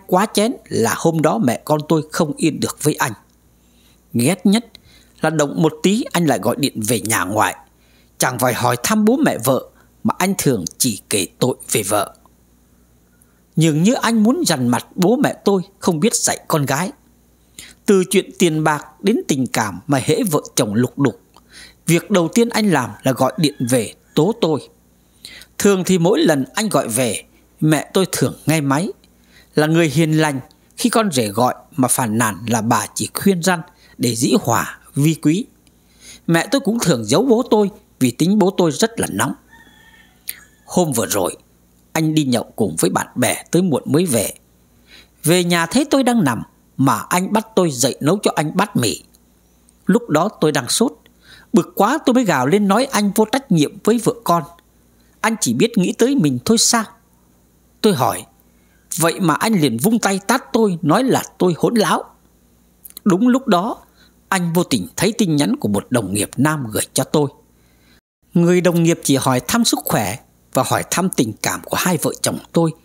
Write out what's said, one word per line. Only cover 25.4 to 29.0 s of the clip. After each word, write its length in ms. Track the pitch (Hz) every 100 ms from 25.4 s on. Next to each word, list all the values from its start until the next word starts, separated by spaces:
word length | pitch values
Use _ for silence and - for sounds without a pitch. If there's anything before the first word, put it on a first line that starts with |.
| - -
Thường 260 | 202 190
thì 140 | 175 185
mỗi 220 | 165 269
lần 260 | 202 143 127
anh 160 | - 220
gọi 180 | 147 117
về, 360 | 113 123 90 - _ _ -
mẹ 300 | 156 147 -
tôi 120 | 196 180
thường 240 | - 131 - -
nghe 160 | 160
máy. 280 | 139 135 214 -